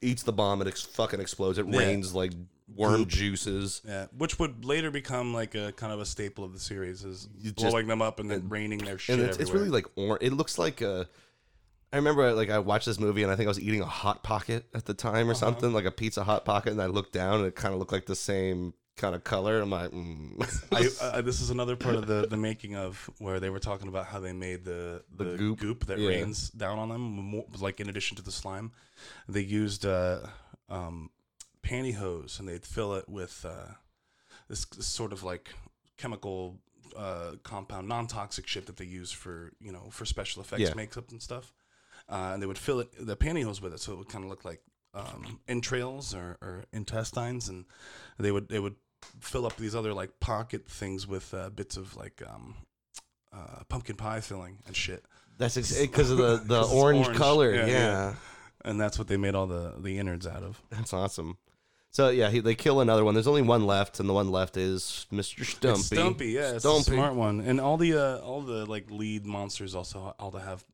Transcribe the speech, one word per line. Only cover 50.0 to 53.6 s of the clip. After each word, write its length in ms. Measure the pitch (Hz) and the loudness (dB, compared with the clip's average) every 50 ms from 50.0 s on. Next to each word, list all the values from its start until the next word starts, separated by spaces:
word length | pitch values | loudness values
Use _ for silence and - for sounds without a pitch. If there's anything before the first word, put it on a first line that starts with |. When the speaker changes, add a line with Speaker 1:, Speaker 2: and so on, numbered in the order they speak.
| 92 95 - _ | -6 -8 -4 _
Speaker 2:
pocket 480 | - - 113 107 113 113 - 104 - - | -2 0 0 -2 -2 -4 -8 -10 -10 -12
things 360 | - - 107 98 95 95 95 | -10 -8 -6 -6 -4 -6 -6
with, 280 | 98 98 95 95 - - | -6 -6 -6 -6 -8 -8
uh, 160 | 95 90 95 | -8 -8 -8
bits 260 | 104 104 101 - - | -8 -10 -10 -8 -8
of, 200 | 95 95 98 - | -10 -10 -12 -14
like, 260 | - - 98 - - - 53 | -14 -14 -16 -16 -16 -16 -16
um, 260 | 53 53 57 - - - - - _ _ _ _ - - - _ _ _ _ _ - | -16 -16 -16 -16 -16 -18 -18 -20 _ _ _ _ -20 -20 -20 _ _ _ _ _ -18
uh, 300 | 104 82 - - - | -16 -16 -16 -16 -18